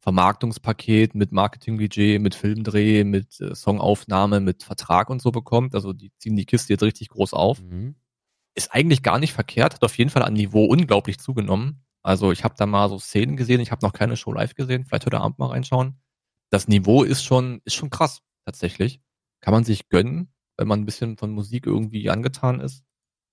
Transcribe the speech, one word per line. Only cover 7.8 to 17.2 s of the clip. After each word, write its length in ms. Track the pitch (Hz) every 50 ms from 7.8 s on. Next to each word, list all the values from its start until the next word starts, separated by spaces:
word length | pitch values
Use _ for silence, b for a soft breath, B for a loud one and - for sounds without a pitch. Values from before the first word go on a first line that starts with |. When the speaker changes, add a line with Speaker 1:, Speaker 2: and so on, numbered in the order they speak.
| 107 131 147 _ _ _ _ _ _ _ _ _ _ _ -
Speaker 1:
Ist 200 | - - - -
eigentlich 280 | 117 151 170 147 131 -
gar 160 | 113 82 123
nicht 140 | 151 156 -
verkehrt, 420 | - - - - 113 123 - -
hat 100 | - -
auf 120 | 110 -
jeden 140 | - 120 143
Fall 140 | - 135 120
an 100 | - 107
Niveau 300 | 104 104 98 101 107 107
unglaublich 540 | - 123 170 175 131 104 101 - 101 101 -
zugenommen. 680 | - - 131 123 104 98 95 101 120 143 151 - _ _ _ _ -
Also 300 | 95 95 92 101 95 90
ich 100 | - -
hab 140 | 117 -
da 100 | - 104
mal 220 | 104 104 101 104 101
so 100 | 98 95
Szenen 380 | - - - 104 113 135 147
gesehen, 240 | 135 123 113 123 123
ich 100 | 120 -
hab 100 | 117 -
noch 120 | - 98 -
keine 240 | - 107 117 117
Show 160 | 113 - 113 110
live 220 | - 107 120 -
gesehen, 300 | - 135 127 127 127 131
vielleicht 220 | - - - -
heute 140 | - - -
Abend 180 | 95 - 131 -
mal 120 | 135 123
reinschauen. 500 | 123 127 131 - 131 127 127 131 135 _ _ _ _ _ _ _ _ _ _ -
Das 160 | - 98 -
Niveau 380 | - 104 101 92 98 117 139 -
ist 180 | - 135 135